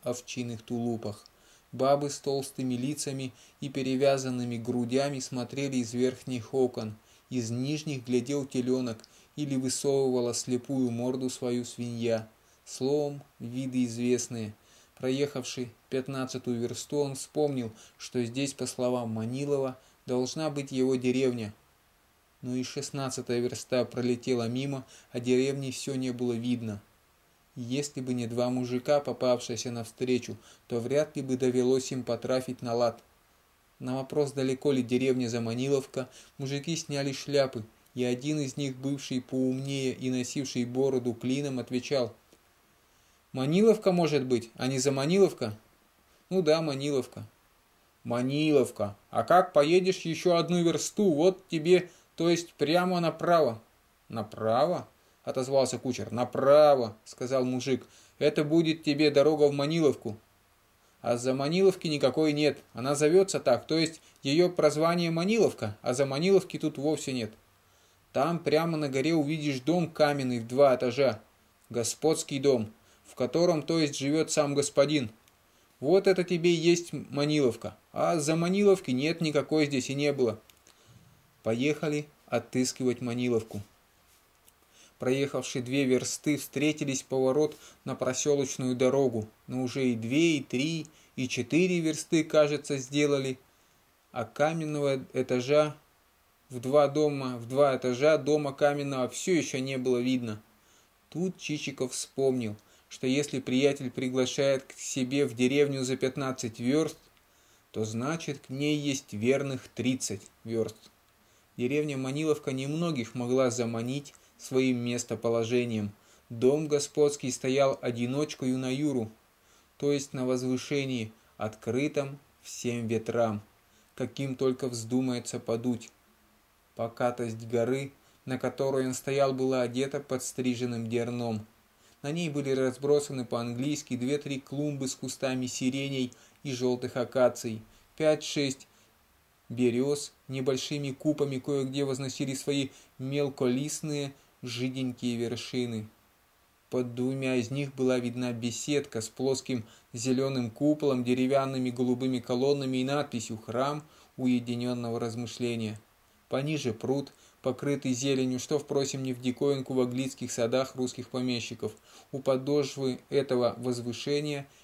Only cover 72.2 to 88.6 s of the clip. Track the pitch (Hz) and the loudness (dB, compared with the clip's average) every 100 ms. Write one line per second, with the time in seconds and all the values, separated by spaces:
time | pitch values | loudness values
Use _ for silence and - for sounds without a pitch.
72.2 | - 139 139 123 104 - _ _ - - | -2 0 4 4 0 -8 _ _ -12 -4
73.2 | 156 160 175 156 139 165 147 - 135 160 | 0 2 4 2 2 0 0 0 0 2
74.2 | 156 - 143 143 139 - 143 151 110 - | 2 2 2 2 2 4 4 4 0 -8
75.2 | _ _ _ _ _ - 131 190 196 185 | _ _ _ _ _ -4 4 6 6 4
76.2 | 175 175 175 170 165 170 - 143 - 139 | 2 2 4 4 4 4 2 -10 -6 -2
77.2 | 147 151 127 - - - _ 113 160 170 | 2 4 2 2 -8 -12 _ -2 0 2
78.2 | 143 165 170 196 202 190 - 127 151 165 | 2 2 2 4 6 6 2 0 0 0
79.2 | 160 143 - 156 143 135 123 135 147 135 | 0 0 2 2 2 0 -2 0 0 2
80.2 | 120 104 - - - - - - - - | 2 0 -10 -20 -20 -20 -20 -20 -20 -20
81.2 | _ _ 110 117 143 151 160 147 147 - | _ _ -2 0 0 0 -2 -2 -4 -14
82.2 | - 120 - 127 127 - 127 120 123 120 | -4 -4 -2 0 0 0 -2 -2 -2 -2
83.2 | 123 113 107 104 - _ _ _ _ _ | 0 0 -2 -10 -12 _ _ _ _ _
84.2 | _ _ - - _ - - - 120 135 | _ _ -20 -20 _ -20 -20 -6 -2 0
85.2 | 139 135 - 135 120 135 131 127 - - | 0 -4 -6 -6 -2 0 2 2 0 -4
86.2 | 151 143 - 135 151 151 147 131 - 131 | -2 -2 -4 -2 0 0 -4 -6 -4 0
87.2 | 131 139 151 - - - 139 131 127 127 | 2 2 0 -2 -20 -14 -8 -4 -2 -2
88.2 | 151 143 139 - | 0 0 0 -2